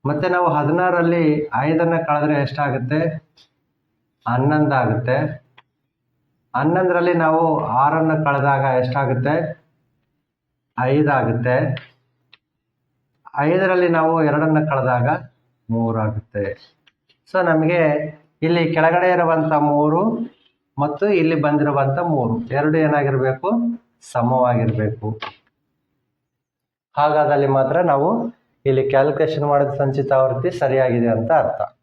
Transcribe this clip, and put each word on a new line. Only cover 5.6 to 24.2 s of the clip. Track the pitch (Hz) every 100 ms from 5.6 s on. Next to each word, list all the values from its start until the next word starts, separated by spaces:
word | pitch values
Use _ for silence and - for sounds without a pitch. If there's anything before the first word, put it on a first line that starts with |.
| _ _ _ _ _ _ _ _ _ 123
ಹನ್ನೊಂದರಲ್ಲಿ | 147 180 185 175 175
ನಾವು | 170 160 160 165 151 -
ಆರನ್ನು | 123 143 160 160 156
ಕಳೆದಾಗ | 151 139 139 139 135 127 127
ಎಷ್ಟಾಗುತ್ತೆ? | 139 127 127 135 160 156 - _ _ _ _ _ _ _ _ _ _ _ -
ಐದು | 131 143 147
ಆಗುತ್ತೆ. | 135 113 117 123 135 156 - - _ _ _ _ _ _ _ _ _ _ _ _ _ - 135
ಐದರಲ್ಲಿ | 147 180 190 185 175
ನಾವು | 165 160 165
ಎರಡನ್ನು | 151 147 160 156 156
ಕಳೆದಾಗ | 135 127 123 123 175 - _ _ _ -
ಮೂರು | 113 113 110
ಆಗುತ್ತೆ. | 107 107 - 104 98 101 - _ _ _ _ _ _
So | 190 175
ನಮಗೆ | 160 160 175 156 147 151 - _ _
ಇಲ್ಲಿ | 160 170 160
ಕೆಳಗಡೆ | 160 160 175 180
ಇರುವಂಥ | 175 165 160 156
ಮೂರು | 151 147 147 151 165 214 233 233 _ _ _ _ -
ಮತ್ತು | 147 147 202
ಇಲ್ಲಿ | 190 160 160
ಬಂದಿರುವಂಥ | 147 147 147 139 135 139
ಮೂರು | 175 147 113 113 -
ಎರಡು | 135 151 160
ಏನಾಗಿರ್ಬೇಕು? | 156 147 139 131 131 131 185 233 233 233 _ _
ಸಮವಾಗಿರ್ಬೇಕು. | - 123